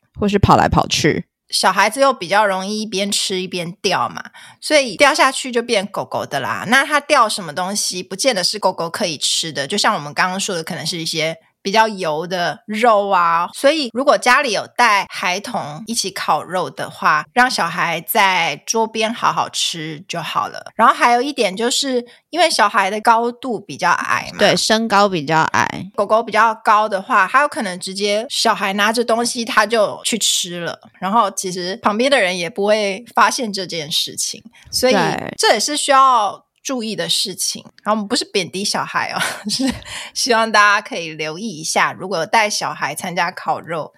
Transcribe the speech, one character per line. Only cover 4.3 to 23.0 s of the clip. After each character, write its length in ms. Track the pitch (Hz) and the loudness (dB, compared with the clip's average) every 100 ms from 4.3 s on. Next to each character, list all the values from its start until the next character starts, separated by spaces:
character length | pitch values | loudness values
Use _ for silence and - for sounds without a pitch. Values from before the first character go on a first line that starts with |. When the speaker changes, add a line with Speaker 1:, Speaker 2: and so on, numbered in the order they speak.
| - - - | -18 -20 -14
Speaker 2:
所 160 | - 311 | 0 2
以 200 | 262 160 | 2 4
掉 180 | 285 | 4
下 160 | 233 277 | 6 2
去 200 | 269 262 | 2 -4
就 100 | 240 | -4
变 240 | 240 220 196 | 0 -2 -2
狗 180 | - | -6
狗 220 | 131 123 107 | -6 -6 -4
的 140 | 139 | -4
啦。 260 | 117 110 104 | -4 -4 0
那 160 | 254 | 2
它 160 | 285 294 | 2 0
掉 280 | 285 294 220 | 2 4 4
什 140 | 214 | 0
么 120 | 170 | -6
东 200 | 143 185 | -6 -4
西， 280 | 208 - 180 | -4 -6 -6
不 140 | 180 190 | -8 -4
见 180 | 269 | -2
得 80 | 208 | 0
是 160 | 175 208 | -2 0
狗 140 | 190 | -2
狗 180 | 185 170 | -2 -4
可 160 | - 185 | -4 -4
以 100 | 143 | -2
吃 360 | - - 165 | -4 -2 -4
的， 140 | 143 139 | -6 -4
就 120 | 202 | 0
像 160 | 247 | 0
我 60 | 202 | 0
们 120 | 147 | -2
刚 160 | 147 180 | -2 0
刚 100 | 185 | 0
说 180 | 196 175 | -4 -4
的， 80 | |
可 100 | 160 | -6
能 100 | 165 | -8
是 140 | 160 175 | -6 -6
一 80 | 165 | -6
些 320 | 165 156 160 _ _ | -4 -4 -6 _ _
比 100 | 202 | 0
较 160 | 208 220 | 2 2
油 380 | 202 170 151 175 | 0 -4 -4 -4
的 340 | 180 170 175 - | -2 -2 -4 -8
肉 420 | 214 240 208 202 | 2 4 4 4
啊。 400 | 190 170 165 175 | 2 2 2 -2
所 160 | - 277 | 0 2
以 200 | 320 262 | 2 -2
如 100 | 226 | 0
果 140 | 285 240 | 2 4
家 240 | - 254 | 4 4
里 100 | 285 | 2
有 140 | 190 123 - | -2 -4 2
带 300 | 233 214 277 | 4 4 0
孩 320 | - 190 185 | -4 -4 -4
童 420 | 202 214 143 151 220 | -4 -6 -6 -10 -8
一 80 | |
起 160 | 233 190 | -6 -6
烤 320 | - - 156 | -4 -2 -2
肉 260 | 87 180 170 | -2 -4 -4
的 220 | 160 - | -6 -10
话， 340 | - 190 151 156 | -2 0 0 0
让 180 | - 254 | 2 2
小 160 | 247 170 | 2 -2
孩 340 | 175 170 165 | -2 -2 -4
在 600 | 165 226 196 185 165 143 - | -2 2 4 4 0 -2 -4
桌 200 | 226 220 | -2 -2
边 260 | 220 220 | -2 -4
好 200 | 233 - | -2 -2
好 160 | 156 127 | 0 -2
吃 560 | - - 175 156 151 - | -4 -6 -6 -8 -10 -10
就 140 | 170 | -8
好 280 | 156 - 95 | -6 -4 -6
了。 240 | - - | -8 -10
然 120 | - 233 | 2 4
后 60 | |
还 200 | 294 294 | 4 4
有 100 | 240 | 2
一 100 | 277 | 0
点 240 | 285 208 190 | -2 -2 -2
就 140 | 233 | -2
是， 340 | 269 277 254 240 - _ | 0 -2 -2 -4 -12 _
因 80 | 311 | 0
为 100 | 339 | 2
小 200 | 320 208 | 4 2
孩 200 | 220 190 | 2 0
的 120 | 214 | 2